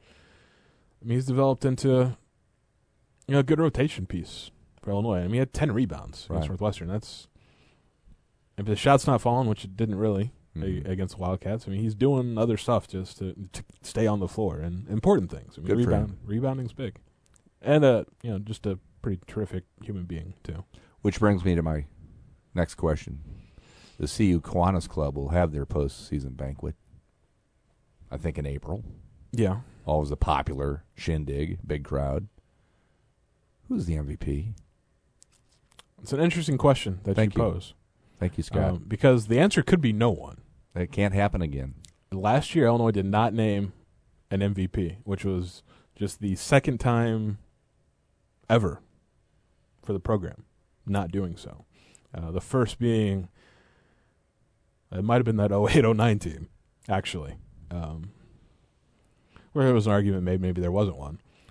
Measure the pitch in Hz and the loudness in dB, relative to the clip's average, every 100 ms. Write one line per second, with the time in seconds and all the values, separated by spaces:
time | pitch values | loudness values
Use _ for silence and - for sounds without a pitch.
0 | _ _ _ _ _ _ _ _ _ _ | _ _ _ _ _ _ _ _ _ _
1 | 113 120 131 131 135 127 135 127 135 127 | -2 -2 0 2 4 4 0 2 4 4
2 | 127 - _ _ _ _ _ _ _ _ | 4 0 _ _ _ _ _ _ _ _
3 | _ _ - 139 131 156 160 - 151 - | _ _ 0 2 4 4 4 2 -2 -2
4 | 92 87 80 - - _ _ _ - 101 | -6 -6 -8 -14 -18 _ _ _ -4 -2
5 | 113 92 90 117 131 - 151 110 120 - | 0 0 0 0 -2 0 0 0 -2 -4
6 | - - - 80 76 90 104 98 82 104 | -14 -16 -8 -4 -4 -2 -4 -4 -6 -6
7 | - - - _ _ _ _ _ _ _ | -8 -18 -20 _ _ _ _ _ _ _
8 | - - _ _ _ - 101 104 139 139 | -20 -20 _ _ _ -8 -2 2 6 4
9 | - 120 120 123 117 107 98 95 113 98 | 4 2 2 0 0 -2 -6 -4 -4 0
10 | 110 98 113 - _ 80 95 71 73 95 | 0 0 -2 -8 _ -8 -4 -4 -4 -4
11 | 92 - 90 92 - 113 - 98 110 104 | -4 -4 -6 -4 -4 -6 -6 -4 -4 2
12 | 135 135 123 110 117 107 - 113 - 92 | 2 2 0 0 0 0 0 -2 -2 -10
13 | 95 - 95 - 95 - - - - - | -10 -10 -10 -10 -14 -14 -16 -18 -8 -2
14 | 110 104 90 - 101 76 82 90 117 110 | 0 0 -4 -2 -4 -4 -6 -8 -6 0
15 | 185 190 90 - - - 85 113 120 107 | 2 2 0 -8 -16 -10 -2 2 2 2
16 | 104 98 110 110 131 131 120 - 120 - | 0 -6 -6 -2 -2 -4 -8 -8 -10 -10
17 | _ _ _ _ _ _ - 151 143 113 | _ _ _ _ _ _ 2 6 8 6
18 | - _ 117 101 104 110 104 92 _ _ | 2 _ -8 -6 -6 -6 -4 -6 _ _
19 | 120 92 - - 104 92 - - - 98 | -6 -6 -6 -6 -4 -6 -10 -18 -10 -10
20 | 87 82 87 - - 82 - - _ _ | -8 -10 -10 -14 -12 -12 -12 -20 _ _
21 | 104 - 107 98 92 85 82 76 73 - | -2 4 4 4 4 2 2 -2 -6 -14
22 | - - - - _ 90 82 - 80 78 | -20 -20 -20 -20 _ -2 -2 0 -2 -2
23 | - 71 - - - - - - - - | -4 -12 -14 -18 -20 -20 -20 -20 -20 -8
24 | 73 - 104 85 - 90 87 92 - - | -6 2 4 4 0 0 2 2 -2 -4
25 | 71 69 69 85 85 73 69 76 71 - | -4 -4 -2 2 2 0 -4 -2 -2 -4
26 | - 76 65 65 69 69 73 - _ - | -8 -6 -6 -8 -10 -8 -8 -10 _ -20
27 | _ _ _ _ _ _ _ _ _ _ | _ _ _ _ _ _ _ _ _ _
28 | - 67 82 73 71 71 - 98 113 - | -14 -6 -6 -4 -6 -6 -6 -8 -10 -16
29 | - - - 117 101 101 - - - 76 | -20 -20 -8 0 0 0 -8 -12 -2 0
30 | 73 71 - 71 69 69 71 73 - - | 0 0 0 0 0 -4 -4 -4 -10 -10
31 | - 80 69 69 80 87 82 76 69 69 | -4 -2 -2 -4 -4 -6 -6 -6 -4 -2
32 | 69 71 101 _ _ _ _ _ _ _ | -2 -2 -6 _ _ _ _ _ _ _
33 | _ _ _ _ _ _ - 254 85 78 | _ _ _ _ _ _ -6 -4 -2 -2
34 | 71 - - 71 104 107 - _ _ _ | -4 -6 -4 -4 -4 -10 -16 _ _ _
35 | _ _ _ _ _ _ _ _ - _ | _ _ _ _ _ _ _ _ -20 _
36 | - 139 170 170 151 135 143 131 - 92 | -6 0 2 2 0 4 6 4 2 -4
37 | - 98 110 120 110 87 - - _ _ | 0 2 2 2 0 0 -8 -20 _ _
38 | _ - 90 - 156 98 95 90 - 110 | _ -4 -4 -4 -4 0 2 0 -4 2
39 | 139 123 104 120 196 - - 180 131 104 | 6 6 4 4 4 4 2 4 4 2
40 | 117 92 - - - _ _ 92 90 - | 2 0 -6 -18 -20 _ _ -6 -4 0
41 | 101 98 101 92 80 69 67 - - _ | 0 2 2 0 -2 -4 -8 -12 -20 _
42 | - 95 104 131 - 165 117 117 113 101 | -12 -2 2 2 2 4 4 6 4 2
43 | 95 107 117 113 110 101 98 - _ _ | 2 2 2 2 2 0 -2 -8 _ _
44 | _ _ - 98 101 95 92 - 87 92 | _ _ -4 0 0 0 -2 -2 -4 -6
45 | - 98 98 92 90 - _ _ _ - | -6 -4 -2 -2 -4 -10 _ _ _ -8
46 | 104 - 104 92 - 139 151 120 135 117 | -8 -4 -4 -4 2 2 2 -2 2 2
47 | 117 110 107 101 - _ _ _ _ _ | 2 0 -2 -6 -12 _ _ _ _ _
48 | _ _ _ _ - 117 98 - _ _ | _ _ _ _ 2 2 2 -4 _ _
49 | _ _ _ _ _ _ _ _ - 98 | _ _ _ _ _ _ _ _ -6 -4
50 | - 107 82 - - _ _ _ - 101 | 0 0 -2 -12 -20 _ _ _ -2 -2
51 | 85 98 92 82 - 71 - _ _ _ | -2 -4 -4 -6 -14 -18 -20 _ _ _
52 | _ - 82 90 - 131 117 - 117 113 | _ -10 -6 -6 -2 0 0 0 0 2
53 | 104 98 90 _ _ _ _ _ _ _ | 2 -2 -6 _ _ _ _ _ _ _
54 | _ _ _ _ _ _ _ _ - 92 | _ _ _ _ _ _ _ _ -12 -4
55 | 104 123 117 110 104 101 104 143 113 110 | 2 4 4 2 2 4 4 6 6 4
56 | 113 101 85 73 80 _ _ _ - 98 | 4 2 -2 -10 -14 _ _ _ -4 -4
57 | - 175 78 - - - - 87 80 80 | -2 -8 -10 -14 -18 -20 -12 -8 -8 -10
58 | 92 - - - _ _ _ _ _ _ | -14 -18 -20 -20 _ _ _ _ _ _
59 | _ _ _ - _ 151 131 123 107 101 | _ _ _ -20 _ 2 4 6 4 4
60 | 101 95 90 92 92 87 87 95 104 73 | 4 2 0 0 0 0 0 0 0 -2
61 | 69 82 _ _ _ | -12 -14 _ _ _